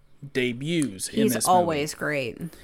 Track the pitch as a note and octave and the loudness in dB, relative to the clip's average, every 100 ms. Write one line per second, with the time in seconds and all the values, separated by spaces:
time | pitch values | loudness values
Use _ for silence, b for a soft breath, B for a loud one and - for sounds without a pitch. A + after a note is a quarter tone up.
0 | - - C#3 C3+ B2 A#2+ D3 E3+ C3 F#2+ | -20 -20 -8 -2 -2 -2 -2 0 0 -2
1 | - - A3 A3 - F#3 E3+ D3+ D3+ - | -6 2 2 2 4 4 4 0 -2 -4
2 | D3 D3 B2 - E3 B | -4 -2 -4 -8 -12 B